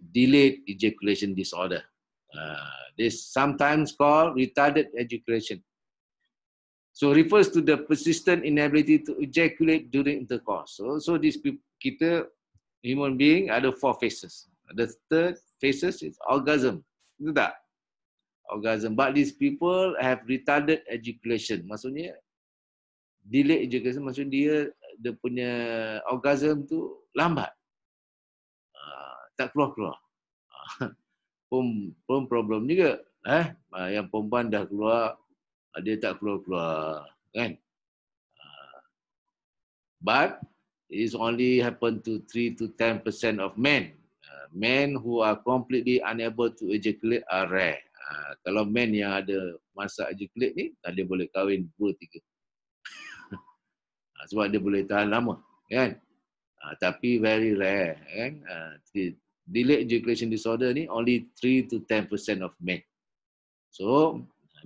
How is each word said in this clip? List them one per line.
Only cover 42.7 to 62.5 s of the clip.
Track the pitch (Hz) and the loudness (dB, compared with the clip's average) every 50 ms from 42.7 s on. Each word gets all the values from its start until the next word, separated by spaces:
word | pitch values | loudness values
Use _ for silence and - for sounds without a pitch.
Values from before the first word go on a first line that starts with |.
| - | -4
ten | - 113 117 113 104 | 0 0 0 0 -2
percent | - 110 104 - - 113 107 101 | -4 -6 -6 -2 -2 -2 -2 -2
of | 95 95 - | -4 -6 -4
men. | 107 123 143 147 127 87 - - _ _ _ _ _ | 0 2 2 2 2 0 -4 -12 _ _ _ _ _
Ah, | _ 73 71 69 71 73 80 | _ -20 -20 -20 -20 -14 -8
men | 92 107 117 127 139 143 143 139 | -4 0 0 2 2 2 0 -2
who | 127 110 120 120 117 110 | -4 -4 -2 0 2 2
are | 107 104 104 | 2 2 0
completely | - 123 127 127 117 - 127 120 120 123 123 - - | 0 0 0 0 0 0 -2 0 2 2 2 2 0
unable | 101 113 113 113 117 113 117 117 117 113 | -2 -4 -4 -4 -4 -2 0 -2 -2 -2
to | - 110 90 | -4 -4 -2
ejaculate | 104 107 98 110 101 - - 113 120 120 - | -2 0 0 0 -2 0 0 0 0 0 -2
are | - 92 92 95 87 | -2 -2 0 0 0
rare. | 92 95 92 82 73 67 - _ _ - 65 | 0 0 0 0 -2 -4 -10 _ _ -20 -16
Ah, | 71 76 76 73 71 71 _ - | -14 -12 -12 -12 -14 -14 _ -6
kalau | 90 98 107 107 101 | -2 0 0 0 0
men | 107 120 120 110 107 | 0 0 0 0 0
yang | 104 101 101 98 | 0 0 -2 -2
ada | 98 98 95 98 95 95 87 85 - _ _ - | -4 -4 -2 -4 -4 -4 -6 -10 -12 _ _ -10
masa | 98 101 95 - - 95 69 90 | -8 -8 -8 -6 -8 -8 -8 -8
ejaculate | 98 101 - - 117 127 - - | -10 -12 -12 -6 -4 -4 -4 -4
ni, | 175 - - - _ - | -6 -8 -10 -10 _ -12
ah, | 87 87 | -10 -6
dia | 95 95 92 | -6 -4 -4
boleh | 95 92 87 - - | -2 -4 -4 -4 -2
kahwin | 95 98 98 98 92 90 82 _ | -2 0 0 0 -2 -4 -6 _
dua, | - 104 101 - | -4 -4 -4 -4
tiga. | - 87 - - 82 | -6 -12 -20 -20 -20
<laughs> | _ _ _ _ _ _ _ _ _ _ _ _ - 1077 1077 1077 1077 - 1077 1077 1077 - - 1017 988 _ _ _ _ _ _ _ _ _ _ _ _ _ _ | _ _ _ _ _ _ _ _ _ _ _ _ -20 -20 -20 -20 -20 -20 -20 -20 -16 -16 -16 -16 -16 _ _ _ _ _ _ _ _ _ _ _ _ _ _
Ah, | - 73 80 | -20 -14 -6
sebab | 98 107 104 98 104 | -2 -2 0 0 0
dia | 104 | 0
boleh | 92 101 101 98 95 | 0 0 0 0 0
tahan | 98 101 104 104 101 | 0 0 0 2 2
lama, | 107 117 120 113 87 - _ _ _ _ _ - 110 | 0 0 0 -2 -4 -6 _ _ _ _ _ -4 0
kan? | 127 127 107 - - _ _ _ _ _ _ _ _ _ _ _ _ 73 | 0 0 0 -2 -8 _ _ _ _ _ _ _ _ _ _ _ _ -16
Ah, | 73 76 - | -14 -8 -4
tapi | 90 90 90 - - 120 123 113 | -2 -4 -2 -2 -2 0 2 2
very | 107 110 110 110 113 113 104 | 2 2 2 2 2 2 2
rare, | 98 98 95 98 101 92 82 78 76 78 73 | 2 0 0 0 0 0 -2 -4 -8 -14 -14
kan? | 85 104 117 143 151 147 139 | -10 -8 -8 -8 -10 -12 -12
Ah, | 90 90 82 80 80 76 76 _ _ | -12 -12 -12 -12 -16 -18 -20 _ _
de-, | - 101 92 87 - _ _ _ _ _ _ | -6 -4 -4 -4 -6 _ _ _ _ _ _
delayed | - 90 117 123 131 147 113 - | -6 -4 0 2 2 2 2 2
ejaculation | 113 117 117 - 117 117 113 117 113 110 | 0 -2 0 0 0 -2 -2 -2 -4 -4
disorder | 107 - 113 113 117 127 127 123 | -4 -4 -4 -2 0 0 0 -2
ni | 147 165 - | -2 -4 -4
only | 101 113 117 123 123 117 117 - _ | -4 -2 0 2 2 0 0 -6 _
three | - - 127 131 131 123 | -4 0 2 2 2 2
to | - 120 110 - | 0 -4 -6 -4
ten | - 110 107 98 - | -2 -2 -2 -2 -2
percent | 104 98 - - 104 95 | -6 -6 -4 -4 -4 -4
of | 92 87 | -6 -10